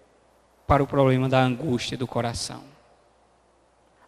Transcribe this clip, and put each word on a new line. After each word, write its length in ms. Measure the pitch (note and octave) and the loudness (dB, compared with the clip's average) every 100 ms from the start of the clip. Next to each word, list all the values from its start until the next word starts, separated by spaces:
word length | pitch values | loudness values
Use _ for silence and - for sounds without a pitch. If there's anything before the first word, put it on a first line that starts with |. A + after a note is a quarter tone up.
| _ _ _ _ _ _ - | _ _ _ _ _ _ 0
para 160 | C#3+ | 0
o 40 | C#3 | 2
problema 420 | C#3+ C3+ C3 C3 | 2 4 4 2
da 120 | C3 | 2
angústia 560 | B2+ B2 D#3+ A#2+ - A#2 | 2 0 -2 -4 -4 -8
do 100 | B2 | -6
coração. 580 | A#2+ A#2 A#2 - B2 C3+ - _ _ _ _ _ _ _ _ _ _ _ _ | -4 -4 -6 -10 -12 -18 -20 _ _ _ _ _ _ _ _ _ _ _ _